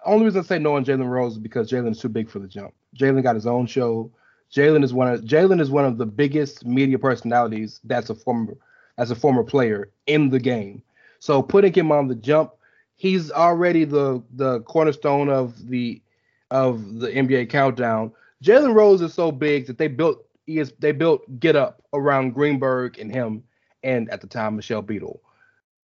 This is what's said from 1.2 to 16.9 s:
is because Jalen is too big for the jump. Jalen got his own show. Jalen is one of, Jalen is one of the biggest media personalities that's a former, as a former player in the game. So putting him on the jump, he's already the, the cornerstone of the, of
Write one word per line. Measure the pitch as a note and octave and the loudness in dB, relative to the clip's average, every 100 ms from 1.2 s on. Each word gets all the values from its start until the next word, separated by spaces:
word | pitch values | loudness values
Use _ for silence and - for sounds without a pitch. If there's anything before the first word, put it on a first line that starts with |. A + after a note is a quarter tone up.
| B2 | -4
is | A2 | -6
because | G#2+ C3+ A2 | -8 -6 -4
Jalen | B2+ A#2 | -2 -4
is | A2 | -4
too | B2 | -6
big | A2 A2 | -6 -8
for | G2+ | -10
the | G2 | -14
jump. | G2+ G2+ _ _ - | -16 -18 _ _ -2
Jalen | C3+ C3+ | 0 2
got | B2+ A2+ | 0 0
his | A2+ | 0
own | A#2+ B2 | -2 -2
show. | - A#2+ A2+ A2+ _ _ _ _ | -2 -2 -2 -6 _ _ _ _
Jalen | - D3 D3+ | 2 4 4
is | C#3 | 4
one | B2 B2+ | 0 0
of, | A#2+ | -2
Jalen | A2 D3+ F#3+ F#3 | 0 4 4 4
is | C#3+ | 2
one | C#3 C#3 | 2 0
of | A#2 | 0
the | A2+ | -4
biggest | G#2 C#3+ D3+ C#3 - A#2+ | -2 0 0 -4 -6 -2
media | B2 C3+ C3 | 0 2 2
personalities | C3+ A#2 A#2 A#2+ A#2 G#2+ A2 - | 0 -2 0 0 0 -2 -8 -10
that's | A#2 B2 A2+ | -6 -6 -6
a | A2 | -8
former, | - A#2+ A2 A2 _ _ _ - | -4 -4 -4 -10 _ _ _ -6
as | A#2+ | -6
a | A#2 | 0
former | D3 B2+ | 2 2
player | A2+ C#3+ A#2+ G#2 G2+ _ - | 0 0 0 -2 -8 _ -2
in | D3+ C#3+ | 2 2
the | C3 | 0
game. | C3 A#2+ G2 G#2 - _ _ _ | 0 -4 -6 -14 -20 _ _ _
So | - C#3 | -2 0
putting | C3 G3 G3+ | 2 4 4
him | F3 D#3+ | 4 2
on | D3 C3+ | 2 0
the | A#2 | -4
jump, | A2+ D3+ D#3 _ _ _ _ _ | 0 2 0 _ _ _ _ _
he's | F#3+ F#3 D#3 | -2 -2 -2
already | D3+ E3+ E3+ F3 E3 | 0 2 4 2 2
the, | D3+ C#3+ C#3 B2+ A#2 | 2 0 0 -2 -8
the | B2+ C3+ B2 | -4 -2 -2
cornerstone | A2 D#3+ D#3 C#3+ D3 C#3+ C#3+ | -2 0 2 0 0 0 2
of | C3+ B2+ A#2 A#2 | 0 -2 -8 -8
the, | B2 A#2+ G#2 _ _ _ _ - | -6 -6 -8 _ _ _ _ -4
of | C3 C3 A#2 G#2 | 0 0 -2 -8